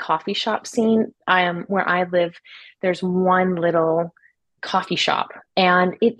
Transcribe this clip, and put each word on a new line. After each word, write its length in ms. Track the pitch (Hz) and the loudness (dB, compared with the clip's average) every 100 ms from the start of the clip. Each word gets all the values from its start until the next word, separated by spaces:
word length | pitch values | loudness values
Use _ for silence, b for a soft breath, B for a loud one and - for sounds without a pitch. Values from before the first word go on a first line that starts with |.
| - | -4
coffee 260 | 160 - | -4 -4
shop 320 | 202 226 214 - | -6 -4 -6 -4
scene. 480 | - 220 226 220 _ - | -2 2 2 0 _ 0
I 140 | 185 | 2
am, 220 | 180 175 - | 2 -2 -4
where 200 | 196 - | -2 0
I 160 | 180 | 0
live, 360 | 180 180 170 - B B B B | 0 0 -2 -6 B B B B
there's 220 | 185 180 | -4 -2
one 520 | 185 185 185 185 185 175 | -2 0 2 2 2 0
little 580 | 170 165 160 165 170 _ b b _ - | 0 0 0 0 -4 _ b b _ -16
coffee 340 | - 185 - 165 | -4 -4 -2 -4
shop, 340 | - - - - _ - | 0 -2 -4 -10 _ 2
and 380 | 180 180 180 - | 4 4 2 2
it 120 | 233 - | 0 2